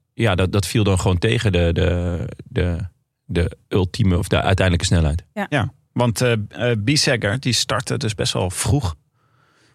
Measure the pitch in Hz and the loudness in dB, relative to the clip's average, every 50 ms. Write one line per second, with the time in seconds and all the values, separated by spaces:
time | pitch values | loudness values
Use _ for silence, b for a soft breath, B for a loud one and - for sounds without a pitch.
0 | _ _ _ - 117 110 90 82 95 87 - 101 - - - 117 101 101 95 87 | _ _ _ -2 0 2 2 2 2 2 0 0 0 0 0 2 2 2 2 2
1 | - 98 90 85 107 110 120 120 - 104 90 87 87 85 85 82 87 87 87 87 | 2 2 2 2 2 2 2 2 0 2 2 2 2 2 2 2 2 2 0 0
2 | 87 87 87 80 71 - - - - - - 90 87 90 85 80 95 - - _ | -2 -2 -4 -4 -6 -8 -10 -14 -16 -6 -4 -2 -2 -2 -2 -4 -6 -10 -12 _
3 | _ _ _ _ _ - - 87 87 90 - - _ _ - 104 95 90 - - | _ _ _ _ _ -4 -2 -2 -2 -2 -4 -8 _ _ 0 0 0 0 0 0
4 | 104 95 90 85 90 - - - - - 95 - 95 92 87 80 - - - 85 | 2 2 2 2 0 0 0 0 2 2 2 2 2 2 2 0 2 2 2 2
5 | 80 73 76 90 - _ _ 214 196 - 151 135 113 139 - _ _ _ _ 120 | 2 2 0 -2 -6 _ _ -8 -4 -2 -2 -2 -2 -2 -6 _ _ _ _ 0
6 | 123 120 101 - 127 123 117 110 101 - - - 120 120 120 107 101 123 151 147 | 0 0 0 0 0 0 0 0 -2 -6 -6 -2 -2 0 0 0 0 0 0 2
7 | - 156 131 107 104 104 104 135 - 127 113 - - - - 104 - - 120 110 | 2 2 0 0 0 -2 -2 -2 -2 -2 -2 -2 -2 -2 -4 -4 -2 -4 -4 -4
8 | - 107 101 - 120 - - 117 98 90 - - - - 135 147 - 87 80 - | -2 -4 -4 -4 -4 -2 -2 -2 -2 -2 -4 -4 0 0 0 2 0 -2 -6 -8
9 | _ _ b b b b b b b b b b b b | _ _ b b b b b b b b b b b b